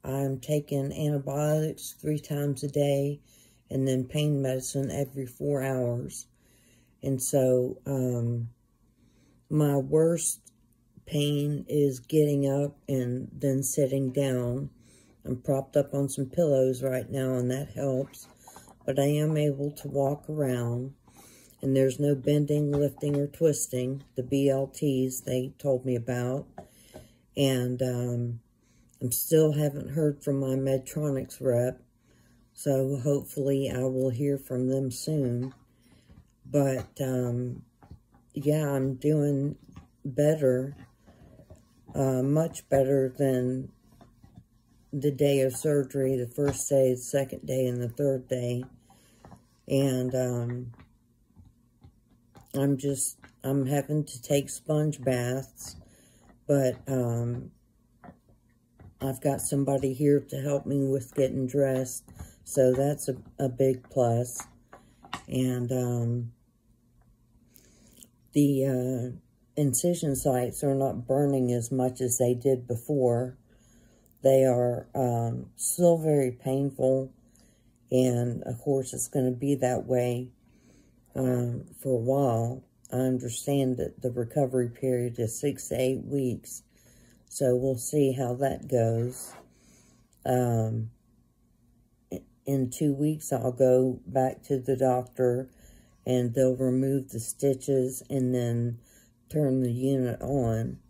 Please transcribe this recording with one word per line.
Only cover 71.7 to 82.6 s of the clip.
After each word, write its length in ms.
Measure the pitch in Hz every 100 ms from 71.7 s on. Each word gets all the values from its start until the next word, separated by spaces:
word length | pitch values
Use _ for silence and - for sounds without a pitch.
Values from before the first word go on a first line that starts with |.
much 300 | 135 127 127
as 160 | 127 -
they 160 | 120
did 320 | 120 135 127 123
before. 720 | 120 - 147 123 120 127 127 _ _ _ _ - _ _ _
They 200 | 135 135
are, 440 | 131 123 123 120 - -
um, 560 | 127 117 117 120 123 -
still 440 | - - 175 165
very 320 | 156 147 131
painful, 800 | 123 135 135 139 135 131 135 135 - _ _ _ _ _ _ _
and 500 | 127 127 120 120 117
of 160 | - 117
course 340 | - 135 127
it's 160 | - -
gonna 220 | 139 127
be 240 | 123 139
that 320 | 139 127 127 -
way, 460 | 127 123 123 127 _ _ _ _ - _ _ _ -
um, 500 | 131 123 123 120 - -
for 120 | 135
a 80 | 127
while. 640 | 117 139 139 113 117 131